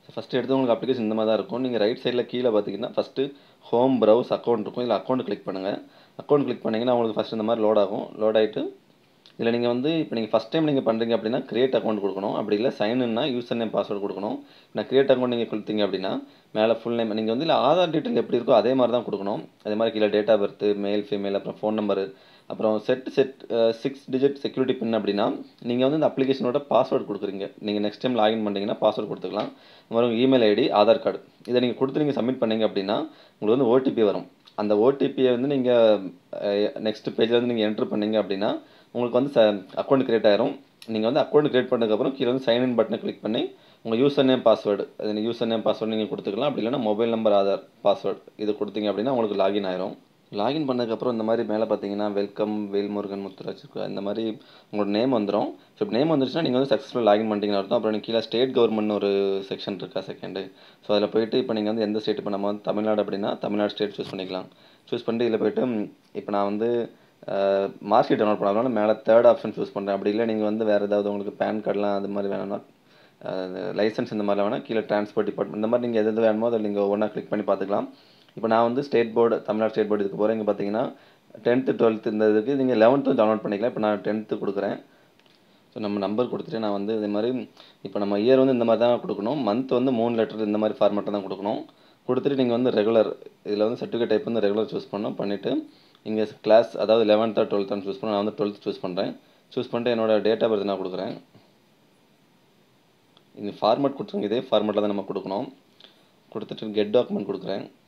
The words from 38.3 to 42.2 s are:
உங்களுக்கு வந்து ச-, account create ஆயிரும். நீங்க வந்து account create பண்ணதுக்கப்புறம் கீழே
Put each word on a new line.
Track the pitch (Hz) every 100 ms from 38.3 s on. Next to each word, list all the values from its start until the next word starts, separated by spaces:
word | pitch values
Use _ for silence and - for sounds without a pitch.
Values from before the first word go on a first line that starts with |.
| 98 110 320 - - _ 120
உங்களுக்கு | 120 123
வந்து | 139
ச-, | - 107 101 92 -
account | - 135 127
create | 113 107
ஆயிரும். | 101 131 - _ _ -
நீங்க | 110 110
வந்து | 143
account | 131 147 147
create | 127 120
பண்ணதுக்கப்புறம் | 123 113 107 139
கீழே | -